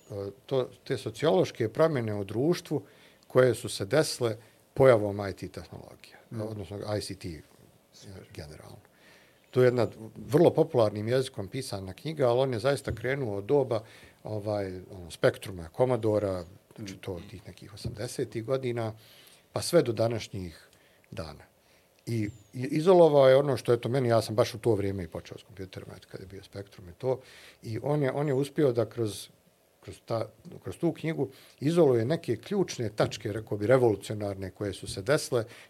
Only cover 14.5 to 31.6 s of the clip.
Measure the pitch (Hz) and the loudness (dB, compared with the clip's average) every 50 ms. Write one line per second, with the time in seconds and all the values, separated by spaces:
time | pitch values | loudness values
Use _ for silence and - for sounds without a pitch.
14.5 | 104 104 98 95 92 92 92 - 101 92 87 82 - - - 131 - - - - | -4 -4 -4 -6 -8 -12 -14 -14 -16 -16 -14 -14 -6 2 2 2 2 0 -10 -12
15.5 | 95 87 80 82 - - 127 127 127 117 110 110 107 104 101 98 95 90 87 87 | -10 -10 -12 -8 -2 0 2 2 2 0 0 0 0 2 0 0 -4 -4 -8 -12
16.5 | 92 - _ _ - - 110 98 95 95 - - 92 87 87 104 110 87 - - | -18 -20 _ _ -18 -16 -14 -14 -14 -12 -10 -10 -10 -10 -12 -14 -16 -18 -18 -18
17.5 | 87 - - 104 107 107 - - - 98 113 120 - - 131 - - 117 113 127 | -20 -18 -20 -18 -16 -12 -10 -10 -8 -8 -10 -8 -6 -6 -8 -6 -6 -8 -4 -4
18.5 | 131 131 131 120 117 120 113 113 110 - - - - - - - - _ _ _ | -4 -4 -2 -4 -4 -4 -4 -6 -6 -10 -18 -20 -20 -20 -20 -20 -20 _ _ _
19.5 | - - - - 170 170 135 120 107 110 113 117 120 107 - - - 101 92 85 | -8 -6 -4 2 4 4 4 4 0 0 0 0 0 -4 -6 -8 -10 -10 -10 -10
20.5 | - - - _ _ _ _ _ _ _ _ - - 104 87 76 73 73 - _ | -12 -16 -20 _ _ _ _ _ _ _ _ -16 -12 -10 -10 -10 -12 -18 -20 _
21.5 | _ _ _ _ _ _ _ _ _ _ - - 117 113 107 104 - - - _ | _ _ _ _ _ _ _ _ _ _ -8 -6 -4 -4 -4 -4 -6 -12 -20 _
22.5 | - 131 127 - 147 151 156 190 185 180 170 156 147 143 135 131 131 135 143 147 | -10 -8 -6 -4 -2 0 4 6 8 8 8 8 8 8 8 8 8 6 4 2
23.5 | 131 - - - 120 117 - 117 120 139 127 117 117 113 107 - 110 117 120 - | -2 -2 2 2 2 2 2 -2 0 0 2 4 4 4 2 2 2 2 2 2
24.5 | - 101 - 120 110 98 98 98 98 98 87 82 - 85 - - - - - _ | 0 -2 0 0 2 2 0 -2 -4 -4 -8 -8 -10 -12 -12 -12 -18 -18 -20 _
25.5 | 101 92 95 92 - 98 95 - 101 - - - - - 95 92 98 95 92 - | -16 -16 -14 -14 -14 -14 -14 -14 -18 -20 -20 -18 -16 -16 -16 -16 -16 -18 -18 -14
26.5 | - 98 98 - - - 95 87 85 - - 131 127 123 - - - - - - | -14 -14 -14 -14 -18 -20 -18 -18 -14 -6 -2 -2 -2 -2 -6 -18 -20 -20 -20 -20
27.5 | - _ - 117 110 - - 139 147 151 143 131 - 135 147 151 131 127 143 139 | -20 _ -10 -8 -8 -4 -2 0 0 2 2 0 0 0 -2 0 0 0 0 -2
28.5 | - - 151 131 120 120 110 110 - 120 113 107 95 - - - _ _ _ _ | 0 2 4 4 4 2 0 -2 -2 -4 -4 -4 -4 -8 -14 -18 _ _ _ _
29.5 | _ _ _ _ _ _ - - - - _ - 117 113 110 - - _ - - | _ _ _ _ _ _ -20 -18 -18 -16 _ -6 -4 -4 -4 -6 -10 _ -20 -20
30.5 | - - - 123 - - 170 165 151 - - 160 160 147 135 - - - - - | -18 -14 -12 -12 -8 -2 -2 -2 -2 -2 -6 -6 -2 -2 -4 -4 -6 -16 -20 -20
31.5 | - - | -12 -4